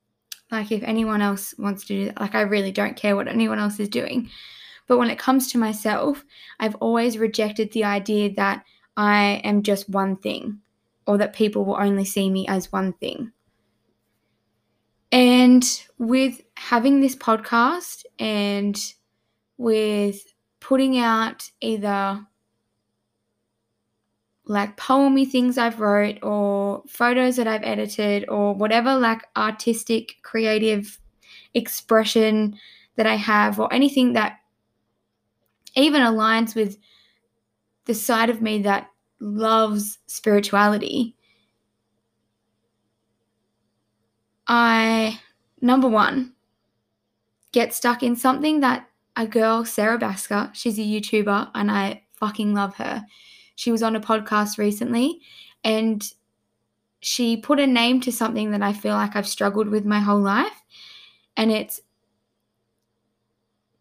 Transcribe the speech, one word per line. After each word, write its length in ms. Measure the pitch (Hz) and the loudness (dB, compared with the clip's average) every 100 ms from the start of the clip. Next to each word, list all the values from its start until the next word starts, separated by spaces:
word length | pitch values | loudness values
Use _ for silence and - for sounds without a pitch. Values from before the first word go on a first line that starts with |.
| _ _ _ - _ | _ _ _ -20 _
Like, 200 | 226 208 | -8 -4
if 120 | 214 | -4
anyone 400 | - 220 220 208 | -2 -2 -2 0
else 320 | 202 196 - - | 0 -2 -8 -8
wants 260 | 202 196 | -6 -6
to 40 | - | -6
do 160 | 196 202 | -6 -6
that, 140 | 208 | -6
like, 140 | 202 | -4
I 80 | 220 | -2
really 300 | 208 208 196 | 0 0 -2
don't 240 | 196 208 - | -4 -4 -2
care 200 | 208 202 | -2 -2
what 120 | - | -2
anyone 300 | 226 220 214 | -2 0 0
else 220 | 208 208 | -2 -4
is 80 | 208 | -4
doing. 400 | 233 - 254 - - - - - - - | -4 -4 -6 -6 -14 -20 -20 -20 -20 0
But 120 | 247 | 2
when 120 | 233 | 2
it 80 | 226 | -2
comes 320 | - 269 254 | 2 2 2
to 60 | 240 | -2
myself, 640 | 220 214 220 208 294 285 - - - - | -2 -2 -2 -2 -2 -4 -10 -20 -20 -6
I've 160 | 220 - | -6 -2
always 400 | 226 233 240 220 | 0 0 0 0
rejected 560 | 220 214 214 208 214 | -2 0 -2 -2 -4
the 120 | 226 | -2
idea 500 | 208 202 202 208 208 | -2 -2 0 0 0
that 320 | 202 196 202 - _ _ - | 0 -2 -2 -10 _ _ -2
I 420 | 208 208 202 202 | 2 4 2 0
am 180 | 208 208 | 0 0
just 260 | 208 196 202 | 2 -2 -2
one 260 | 196 190 | -2 -2
thing 460 | 190 208 - - 208 _ _ _ _ - | -4 -6 -8 -10 -12 _ _ _ _ -2
or 100 | 202 | 0
that 160 | 208 | 0
people 320 | - 214 208 | 0 -2 0
will 160 | 196 - | -2 0
only 240 | 202 196 | 0 0
see 240 | 196 - 190 | -2 -2 0
me 180 | 190 190 | -2 -2
as 220 | 190 180 | -4 -2
one 220 | 196 190 | -4 -4
thing. 400 | 175 - - 233 _ _ _ _ _ _ _ _ _ _ _ _ _ _ _ _ _ _ | -4 -10 -8 -12 _ _ _ _ _ _ _ _ _ _ _ _ _ _ _ _ _ _
And 520 | 247 247 247 254 254 247 - - - | 4 6 8 8 8 6 -4 -10 -8
with 440 | 226 262 269 - _ - | 0 2 0 -2 _ -18
having 440 | - 240 254 277 | -2 2 4 4
this 140 | 269 | 4
podcast 920 | 262 - 220 220 233 247 349 359 - - - | 0 0 -2 0 2 2 0 -8 -16 -20 -8
and 580 | 220 214 202 202 202 202 - - _ _ _ _ _ - | -4 -2 -2 -2 -4 -4 -10 -14 _ _ _ _ _ -4
with 760 | 233 220 214 208 202 202 - _ _ _ | 0 2 0 0 -2 -4 -14 _ _ _
putting 400 | - 269 269 254 | 0 2 4 2
out 500 | 233 220 220 - - _ | 2 0 -2 -6 -18 _
either, 640 | 226 220 202 202 196 202 208 _ _ _ _ _ _ _ _ _ _ _ _ _ _ _ _ _ _ _ _ _ - | -6 -4 -2 -2 -4 -6 -12 _ _ _ _ _ _ _ _ _ _ _ _ _ _ _ _ _ _ _ _ _ -6
like, 300 | 208 208 - | -4 -4 -8
poemy 540 | - 269 277 269 269 | 0 4 4 4 2
things 280 | 254 247 254 | 2 2 0
I've 220 | 233 220 | -2 0
wrote 380 | 208 202 208 208 | 0 2 0 -4
or 580 | 214 208 202 202 202 - - | -4 -2 0 -2 -4 -6 -12
photos 480 | - 240 247 254 254 | -2 0 2 2 0
that 100 | 226 | -2
I've 160 | 220 | -2
edited 640 | 214 214 214 214 208 202 202 | -4 -4 -4 -2 0 0 -2
or 240 | 208 202 | 0 0
whatever, 440 | 196 214 226 240 262 | 0 2 2 2 2
like, 280 | 233 220 - - | 2 0 -6 -4
artistic, 800 | 214 214 233 226 - 226 226 - | -4 -2 -2 -2 -2 -2 -2 -16
creative 760 | - 226 220 214 220 208 208 - _ _ _ - - | -8 -2 0 2 2 0 -4 -16 _ _ _ -20 -6
expression 1040 | 240 226 - - 220 214 233 220 214 208 208 - - _ - | -4 -4 -10 2 2 4 2 4 2 0 -4 -18 -20 _ -2
that 100 | 220 | 0
I 80 | |
have 460 | 220 208 208 208 208 | 0 2 2 2 0
or 120 | 214 | 0
anything 400 | 247 277 269 247 | 2 2 4 2
that 260 | 233 214 - _ _ _ _ _ _ _ _ _ _ _ _ - 262 | 2 -2 -6 _ _ _ _ _ _ _ _ _ _ _ _ -6 0
even 260 | 302 294 | 2 4
aligns 520 | 240 220 220 226 226 226 | 2 2 2 2 0 -2
with 220 | 202 - _ _ _ _ _ _ _ _ _ _ | -4 -6 _ _ _ _ _ _ _ _ _ _
the 100 | - | -6
side 340 | 214 - 226 226 | -4 0 0 0
of 140 | 226 | 0
me 180 | 220 214 | -2 0
that 280 | 202 196 - _ _ _ | 0 0 -4 _ _ _
loves 800 | 208 208 220 220 220 208 208 - - | -8 -2 2 2 2 0 -6 -10 -14
spirituality, 1080 | - 220 208 208 202 208 208 - - 226 - _ _ _ _ _ _ _ _ _ _ _ _ _ _ _ _ _ _ _ _ _ 208 208 220 _ _ _ _ _ _ _ _ - | -4 2 2 2 2 2 2 -2 -4 -4 -6 _ _ _ _ _ _ _ _ _ _ _ _ _ _ _ _ _ _ _ _ _ _ _ _ _ _ _ _ _ _ _ _ 0
I, 720 | 240 233 226 220 226 220 226 _ _ _ _ | 4 4 4 2 2 0 -4 _ _ _ _
number 280 | 247 262 254 | 4 4 4
one, 460 | 220 202 269 254 _ _ _ _ _ _ _ _ _ _ _ _ 233 | 4 2 0 -6 _ _ _ _ _ _ _ _ _ _ _ _ -2
get 160 | 233 | 0
stuck 300 | - 247 233 | -2 -2 -2
in 120 | 247 | -2
something 460 | 240 262 269 302 311 | 0 0 0 0 0
that 260 | 262 254 - _ _ - | 0 -2 -8 _ _ -8
a 100 | 226 | -2
girl, 380 | 226 220 226 | 0 2 0
Sarah 340 | 226 - 214 226 | -2 -2 0 0
Basker, 560 | 220 190 - 202 240 | -4 -6 -4 -4 -4
she's 240 | - 240 208 | -6 -6 -4
a 40 | |
YouTuber 720 | 214 214 208 214 208 202 - | -4 -4 -2 -2 0 -2 -2
and 160 | 220 208 | -4 -2
I 320 | 202 196 - _ | 0 -2 -6 _
fucking 400 | _ 214 208 208 | _ -6 -4 -2
love 220 | 208 196 | 0 -2
her. 320 | - - 220 214 _ - - _ | -6 -8 -8 -10 _ -20 -20 _
She 180 | - 240 | -8 -2
was 100 | 226 | 0
on 140 | 226 220 | 0 -2
a 40 | |
podcast 580 | 220 220 214 214 208 - | -2 -4 0 -2 -2 -2
recently 640 | 208 208 233 233 269 339 _ - - _ | -2 -2 -2 0 0 -4 _ -20 -20 _
and 420 | 220 220 220 208 - - _ _ _ _ _ _ _ _ | -2 0 0 -2 -8 -16 _ _ _ _ _ _ _ _
she 380 | - - 240 226 | -8 -2 -2 -2
put 200 | - 285 | 0 2
a 80 | 277 | 4
name 360 | 247 233 254 | 4 4 2
to 100 | 254 | 0
something 380 | 233 226 233 214 | -2 -4 -2 -2
that 100 | 208 | -2
I 140 | 202 | -2
feel 180 | 208 214 | -2 -2
like 240 | 208 208 208 | -2 -2 -4
I've 100 | 196 | -6
struggled 440 | - 202 202 208 | -2 -2 0 -2
with 160 | 214 208 | -2 0
my 140 | 208 | 0
whole 200 | 202 202 | 2 2
life. 420 | 196 208 403 - _ - - - - _ _ | 2 0 -2 -6 _ -20 -20 -20 -20 _ _
And 160 | - 220 | -2 0
it's, 300 | 220 208 - - _ _ _ _ _ _ _ _ _ _ _ _ _ _ _ _ _ _ _ | 0 -4 -14 -18 _ _ _ _ _ _ _ _ _ _ _ _ _ _ _ _ _ _ _